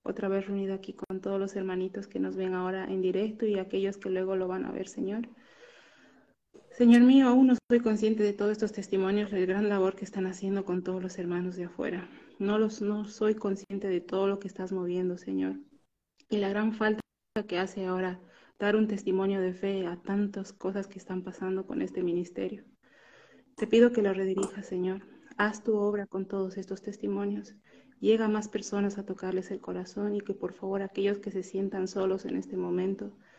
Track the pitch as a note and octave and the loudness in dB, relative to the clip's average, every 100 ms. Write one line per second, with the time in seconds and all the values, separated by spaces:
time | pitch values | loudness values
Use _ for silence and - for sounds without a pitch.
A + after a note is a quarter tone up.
0 | F#3+ F#3+ G3 G3 G3 G3 G3 F#3+ F#3+ - | -8 -4 -2 -2 -2 -2 -2 -4 -8 -12
1 | - F#3+ G3 G3 G3 G3 F#3+ F#3 F#3 G3 | -8 -6 -2 -2 -2 -4 -4 -2 -4 -6
2 | G3 F#3+ F#3+ F#3+ F#3+ F#3 F#3 F#3+ - F#3+ | -8 -4 -4 -2 -2 -2 -2 -4 -2 -2
3 | F#3 F#3+ G#3+ G#3+ A3 G3 F#3+ F#3+ G3 G3 | 0 0 -2 -2 0 0 -2 -2 -2 -2
4 | F#3+ F#3 F#3 F#3+ F#3 F#3 - - F#3+ G3+ | -4 -2 0 0 -2 -2 -4 -6 -8 -6
5 | F#3+ A3 A#3 - - - - - - - | -4 -4 -6 -12 -20 -20 -20 -20 -20 -20
6 | - - _ _ _ - - - A#3+ A#3+ | -20 -20 _ _ _ -20 -12 4 8 10
7 | B3 C4+ B3+ C4 C4 B3 - A#3+ A#3 G#3 | 10 10 8 8 8 6 4 4 4 2
8 | G#3+ G#3+ G#3 G3+ G#3 G#3+ G#3 G#3 F#3+ F#3+ | 2 4 2 2 0 0 -2 -4 -2 0
9 | F#3+ G#3 G#3 G3 F#3 G3 G#3 G3+ F#3+ G3 | 2 0 0 0 0 2 2 2 2 0
10 | G3 G3+ F#3 F#3 F#3+ G3 F#3+ F3+ F3+ F#3 | -6 -4 -4 -4 -2 -2 -2 -2 -2 -4
11 | F#3 - F3 F3 F3+ F3+ F3 - - F3+ | -6 -6 -4 -2 -4 -6 -8 -6 -4 -4
12 | - - - - G3 G#3+ G#3+ G#3+ G#3 G#3 | -8 -16 -20 -4 0 2 2 0 -2 -2
13 | G#3 - G#3+ G#3+ G3+ F#3+ - G3 G3 F3+ | -6 0 0 2 -2 -4 -6 -6 -2 -2
14 | F3 F#3+ G3 G3+ G3+ - F#3 F#3+ F3+ F3+ | -2 0 0 -2 -6 -8 -6 -4 -2 0
15 | F3+ F3 - F#3+ - - - _ _ _ | -2 -2 -4 -2 -2 -4 -10 _ _ _
16 | _ _ _ G#3 G3 G3+ A3 G#3+ G#3+ G#3+ | _ _ _ 0 0 0 0 2 0 0
17 | - _ _ G#3+ G#3+ F3+ F#3+ G3+ F#3 F#3 | -4 _ _ -6 -2 -2 -2 -4 -2 -2
18 | F#3 F3+ - - - - G3+ G#3+ A3 G3+ | -2 -6 -12 -20 -20 -2 2 4 4 0
19 | - F#3 G3 G3 F#3 F3+ G3 G3 F3 F3 | 0 2 2 0 0 -2 -4 -2 -4 -6
20 | - G3 G3+ G3+ F#3+ - F#3 G3 G3 F#3 | -2 0 0 -4 -10 -8 -6 -4 -6 -10
21 | - F#3 F#3 - F#3 F#3+ F#3+ - F#3 F#3 | -8 -8 -8 -6 -4 -4 -4 -4 -4 -2
22 | F3+ F3 F3+ F#3+ F#3+ G#3 - _ _ _ | -2 -2 -4 -6 -6 -6 -14 _ _ _
23 | - - - - _ - G#3+ A3+ A#3+ A#3+ | -20 -20 -20 -20 _ -8 2 8 8 8
24 | G3+ F#3+ F#3+ F#3+ G3 G#3 - F3+ F#3 F#3+ | 4 4 0 0 -2 -4 -6 -2 -2 -2
25 | - - - - G#3+ G#3+ - G#3+ G#3 G#3 | -8 -20 -12 -2 0 0 0 2 2 0
26 | G3 F#3+ F#3+ G3 F#3+ F#3+ F3+ F#3+ - G3+ | -2 -6 -4 -2 -4 -6 -8 -10 -10 -6
27 | G3+ G3 G3+ G#3 G3+ - _ - - _ | -4 -2 -2 -4 -8 -18 _ -20 -20 _
28 | G3 A3 A3 G#3+ G#3 G3+ - G3+ G3+ G3+ | 2 4 4 0 -2 -6 -4 0 0 -2
29 | G3 F#3+ F#3 F#3+ F#3 F#3+ - F3+ F3+ G3+ | -6 -6 -4 -4 -4 -8 -8 -8 -8 -6
30 | G#3 G#3 G3+ G3 F3+ - F#3+ G3 G3 - | -4 -4 -4 -6 -8 -6 -6 -4 -4 -2
31 | G3 G3+ G3+ F#3+ F#3 F#3+ G3 G3 F#3+ G3 | -2 -2 -4 -8 -6 -4 -4 -2 -4 -2
32 | F#3+ F#3+ - F#3 G3 F#3 F3+ F3+ F#3+ G3 | -2 -2 -4 -6 -4 -4 -2 0 -2 -2
33 | G3+ - - | -8 -12 -20